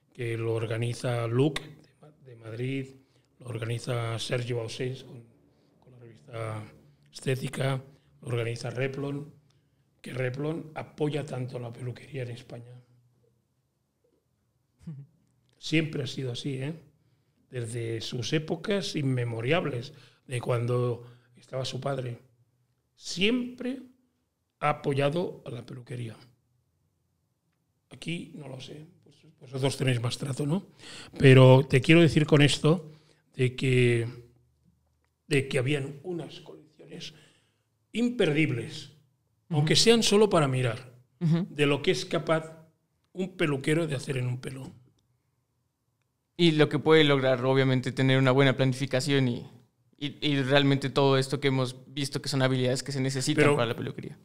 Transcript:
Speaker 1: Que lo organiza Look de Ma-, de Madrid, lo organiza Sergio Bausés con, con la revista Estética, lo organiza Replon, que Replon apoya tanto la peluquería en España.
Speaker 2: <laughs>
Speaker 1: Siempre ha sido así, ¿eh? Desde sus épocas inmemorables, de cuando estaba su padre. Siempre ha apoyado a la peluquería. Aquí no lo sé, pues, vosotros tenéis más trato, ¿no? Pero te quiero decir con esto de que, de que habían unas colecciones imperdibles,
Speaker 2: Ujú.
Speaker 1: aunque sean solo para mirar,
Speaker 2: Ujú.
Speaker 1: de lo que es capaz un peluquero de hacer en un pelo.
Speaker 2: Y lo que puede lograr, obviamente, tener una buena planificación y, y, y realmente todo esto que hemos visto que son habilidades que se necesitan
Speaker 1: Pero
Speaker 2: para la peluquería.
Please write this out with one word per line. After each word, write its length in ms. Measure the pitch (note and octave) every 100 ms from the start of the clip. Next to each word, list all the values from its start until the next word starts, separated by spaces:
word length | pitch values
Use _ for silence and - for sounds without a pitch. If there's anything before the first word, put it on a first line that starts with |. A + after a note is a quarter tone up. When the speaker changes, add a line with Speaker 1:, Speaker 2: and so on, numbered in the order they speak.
| _
Speaker 1:
Que 240 | - A#2 A2+
lo 180 | A2+
organiza 720 | A2+ A2 A2+ A#2+ A#2 B2+ A#2+ A#2
Look 320 | B2 D3+ -
de 340 | - - _ _
Ma-, 120 | - _ C3
de 80 | A2+
Madrid, 500 | A2+ A2+ B2+ C3+ C3 - _ _ _ _
lo 80 | B2
organiza 720 | A#2 A2+ A#2 - A#2+ A2+ A2
Sergio 380 | - B2+ A#2+ A#2+
Bausés 480 | A2+ - B2+ C3
con, 180 | - A#2+ A2+ _ _ _ _ _
con 140 | _
la 60 | B2
revista 640 | A#2+ A2 - A#2 A2 G#2+ G#2 - _ _ _
Estética, 680 | - - B2+ - - C3 C3 - - _ _
lo 40 | C3
organiza 420 | A#2+ A#2 A#2 B2
Replon, 680 | A#2 C3+ C#3 C#3 C#3+ D3+ - _ _ _ _ _ _
que 120 | -
Replon 560 | B2+ B2+ C#3 D3+ E3 -
apoya 520 | - - - D3+ D3 C#3+
tanto 320 | B2+ B2 B2
la 120 | A#2+
peluquería 520 | A#2+ B2 - - C#3
en 80 | A#2+
España. 420 | A#2 - A#2+ A#2+ B2 _ _ _ _ _ _ _ _ _ _ _ _ _ _ _ _ _ _ _ _ E3+
Speaker 2:
<laughs> 80 | C#3 C#3+ _ _ _ _ _
Speaker 1:
Siempre 440 | - D#3 D3+ -
ha 40 | A#2+
sido 260 | - C3
así, 220 | A#2 C#3+
¿eh? 200 | C3 C#3 E3 - _ _ _ _ _ _
Desde 500 | B2+ A2 A#2+ A2+ A2+
sus 320 | - B2+ A2
épocas 640 | C#3 D3+ F3+ - G3+ - D#3
inmemorables, 960 | C3 B2+ A#2 A2+ A#2+ E3+ - A#2+ - - - _ -
de 140 | B2
cuando 640 | - A#2+ A#2+ B2 B2 A#2 - - _ _
estaba 280 | - C3
su 160 | B2+ B2+
padre. 380 | C#3 C3+ B2 A#2+ _ _ _ _ _ _ _
Siempre 880 | _ - E3+ G#3 B3 - - B3 C#4 - _ _ _ _ _ _ -
ha 100 | D3
apoyado 720 | D3 D3+ C#3 C#3+ E3+ F#3 -
a 60 | -
la 160 | A#2+ -
peluquería. 500 | B2+ A#2+ A#2+ A2+ G#2+ - _ _ _ _ _ _ _ _ _ _ _ _ _ _ _ _
Aquí 420 | B2+ E3 E3+ - F#3
no 100 | C3+
lo 140 | B2+
sé, 260 | - D3+ D#3+ _
pues, 140 | _ - - _
vosotros 360 | B2 C3 C3+ -
tenéis 240 | C3 A#2+
más 160 | A#2 -
trato, 300 | C#3 C3 D3
¿no? 180 | F#3+ - - - - - -
Pero 480 | C3+ C3 C3 C3 -
te 140 | C3+
quiero 200 | C3+ E3
decir 240 | E3 D#3+
con 160 | D3+ D3
esto 520 | C#3+ - D3+ F3+ - - _ _ _
de 220 | - B2+ B2
que, 500 | C3+ B2+ A#2+ A#2 A#2 - - _ _ _ _ _ _ _ _ _ -
de 220 | C#3+ -
que 100 | C#3
habían 400 | B2 C#3+ C3+ -
unas 360 | F#3 E3+ C3 -
colecciones 760 | - D#3 - _ D#3 E3+ - - _ _ _ _ _ _ _
imperdibles, 1000 | A3 A#3+ A#3+ E3 D3 C#3+ A#2 - - - - _ _ _ _ -
Speaker 2:
Ujú. 100 | D3+
Speaker 1:
aunque 160 | D#3
sean 300 | D#3+ A3 A#3
solo 260 | - G3+ G#3+
para 160 | E3+ C#3
mirar, 480 | C3 B2 A2+ - - _ -
Speaker 2:
Ujú. 260 | E3+ E3 D#3+
Speaker 1:
de 160 | D3 C#3+
lo 160 | C#3+
que 80 | F#3
es 140 | E3
capaz 480 | - E3+ D#3 D#3+ - - - _ _ _ _
un 240 | F3+ F#3 -
peluquero 520 | D#3+ C3+ D#3 D#3 D#3+
de 80 | B2+
hacer 200 | - B2+
en 100 | B2
un 100 | B2
pelo. 300 | - C3 C3 - _ _ _ _ _ _ _ _ _ _ _ _ _ _ _ -
Speaker 2:
Y 160 | E3+
lo 160 | D3+ D3
que 100 | D3
puede 240 | D3+ D#3+
lograr, 420 | D3 C#3 C3 B2
obviamente, 460 | C3 C3+ C3 B2+ B2+
tener 260 | A#2 C3 C3
una 120 | C3
buena 260 | C3 C#3 B2+
planificación 720 | C3 B2 C3+ B2+ C#3+ C#3 B2+
y, 180 | A#2+ - - _ _ _ -
y, 180 | D3 - D3
y 140 | C#3
realmente 480 | B2+ C#3+ C#3 C3+ C3+
todo 300 | C#3+ C#3 C3+
esto 200 | C3 C#3
que 100 | C#3+
hemos 280 | C3+ B2 B2+ -
visto 340 | C3+ C3+ C#3+
que 80 | -
son 100 | C3+
habilidades 420 | C3 C3 B2 B2+
que 100 | -
se 80 | C#3
necesitan 420 | C3 C3+ C#3+ D3+
Speaker 1:
Pero 120 | C#3+ C#3+
Speaker 2:
para 100 | A2+
la 100 | A2+
peluquería. 420 | A#2 - - -